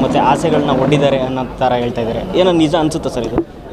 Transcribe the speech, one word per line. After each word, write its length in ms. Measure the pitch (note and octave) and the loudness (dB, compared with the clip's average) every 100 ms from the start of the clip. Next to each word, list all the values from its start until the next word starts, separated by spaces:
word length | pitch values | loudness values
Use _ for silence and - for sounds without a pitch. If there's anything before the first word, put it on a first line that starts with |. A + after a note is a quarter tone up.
ಮತ್ತು 160 | C3 C#3 | 2 2
ಆಸೆಗಳನ್ನ 520 | B2+ - D#3+ D3+ D3 | 2 2 2 0 2
ಒಡ್ಡಿದ್ದಾರೆ 480 | C3 C3+ D3 C#3+ C3+ | 0 2 2 2 2
ಅನ್ನೋ 400 | B2+ C3 B2 - | -2 -4 -4 -2
ಥರ 140 | B2+ | 0
ಹೇಳ್ತಾ 280 | B2 A#2+ A#2+ | 0 -2 -2
ಇದ್ದಾರೆ. 380 | A2+ A2+ - E3 | -4 -4 -2 0
ಏನೋ 140 | F#3 | 2
ನಿಜ 220 | E3+ D#3 | 4 2
ಅನ್ಸುತ್ತಾ 360 | E3 D#3 D#3 C3 | 2 0 -2 -4
ಸರ್ 140 | B2 | -4
ಇದು? 260 | A#2 A#2+ - - - | -2 -2 -4 -8 -16